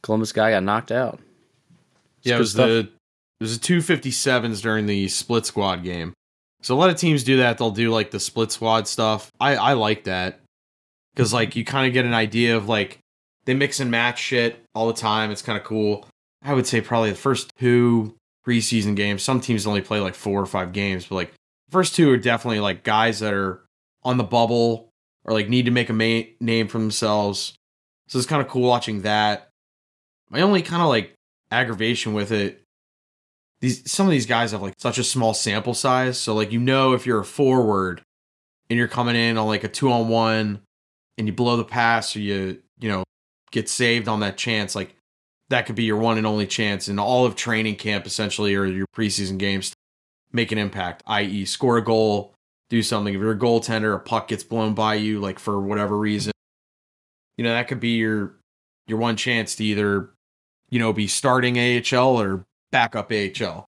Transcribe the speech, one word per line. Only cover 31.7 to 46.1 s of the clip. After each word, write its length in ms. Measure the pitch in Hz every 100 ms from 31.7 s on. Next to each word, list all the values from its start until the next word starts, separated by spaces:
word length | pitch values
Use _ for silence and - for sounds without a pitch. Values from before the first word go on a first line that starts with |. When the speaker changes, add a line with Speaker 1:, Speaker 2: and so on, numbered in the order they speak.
| 104 110 120 113
Speaker 2:
with 200 | 107 104
it, 300 | 107 101 - _ _ _ _ _ _ _ _ _ _
these, 300 | 127 - -
some 140 | - 196
of 40 |
these 140 | 151 110
guys 260 | 117 117
have, 80 | 104
like, 140 | 95 -
such 200 | 131 113
a 60 |
small 300 | 120 131 113
sample 400 | 110 - 104 113
size. 440 | 117 135 127 127 127
So, 160 | -
like, 180 | 107 104
you 60 | 117
know, 320 | 123 135 131
if 120 | 123 123
you're 140 | 113
a 60 | 98
forward 760 | - 135 131 113 98 95 85 _ _ _ _ _ _ _
and 80 | 120
you're 80 | 120
coming 300 | - 120 120
in 200 | 117 113
on, 100 | 107
like, 180 | 107 107
a 20 |
two-on-one 920 | - 139 120 113 113 113 110 107 101 _ _ _ _ _ -
and 100 | 107
you 60 |
blow 240 | 98 120 120
the 80 | 110
pass 500 | 123 117 117 - 107
or 40 |
you, 400 | 104 98 95 90 _ _
you 80 | 113
know, 160 | 98 92 _ _ _ _
get 160 | 120 107
saved 400 | - 123 117 110
on 140 | 107
that 160 | 104 95
chance, 380 | - 110 98 104
like, 200 | 95 _ _ _ _ _ _
that 160 | 123 113
could 100 | 110
be 80 |
your 140 | 113 104
one 200 | 113